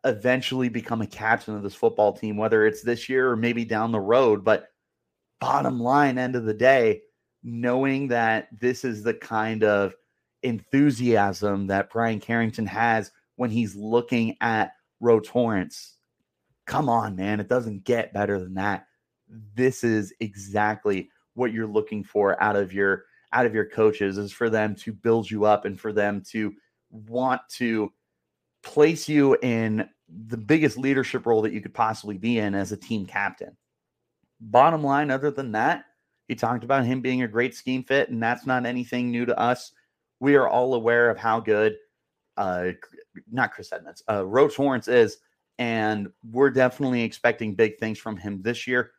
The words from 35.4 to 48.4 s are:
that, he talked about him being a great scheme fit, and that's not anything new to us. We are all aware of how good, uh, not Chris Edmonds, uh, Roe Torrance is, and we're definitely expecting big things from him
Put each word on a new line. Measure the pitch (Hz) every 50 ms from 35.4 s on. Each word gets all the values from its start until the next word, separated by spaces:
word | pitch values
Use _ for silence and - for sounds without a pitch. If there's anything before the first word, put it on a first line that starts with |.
| 135 120
that, | 107 107 120 147 175 - - _ _ _ _ _ _ _ _ -
he | 120
talked | - - 113 123 117
about | 113 120 139 135 123
him | 117 131 131
being | 120 127 127 127
a | 127 110
great | 104 117 123 127 -
scheme | - - 127 131 131
fit, | 127 _ 135 139 120 -
and | 127 113
that's | 117 117 123 120 -
not | 131 127 127 123
anything | 120 123 123 120 117 - 123 123 120
new | 120 120 120
to | 120 - -
us. | 113 120 123 - - - _ _ _ _ _ _ _ _ _ _
We | 127 143 143
are | 139 127 -
all | - 123 123 131 127
aware | 117 110 117 117 120 120 117
of | 110 -
how | - 113 110 113
good, | 104 107 107 104 110 110 107 - _ _ _ _ _ _ _ _ _ _ _
uh, | - 101 95 90 90 90 90 90 - - _ - - - _ _ 92 _ 107
not | 113 127 123 -
Chris | - - 143 -
Edmonds, | - - 85 80 82 - _ -
uh, | 110 101 95
Roe | 95 104 131 147 147
Torrance | - - 139 139 131 117 -
is, | 113 123 123 113 101 - _ _ _ _ _ _ _ _ -
and | 120 117 113 113 107 107 110 104 101 - _ _ - 117
we're | 110 127 139 139
definitely | 120 131 131 127 123 - 143 131 127 120
expecting | 117 110 - - - 120 113 - 113 107 101
big | 95 113 107 107 -
things | 113 110 107 -
from | - 113 107
him | 92 92 104 101 95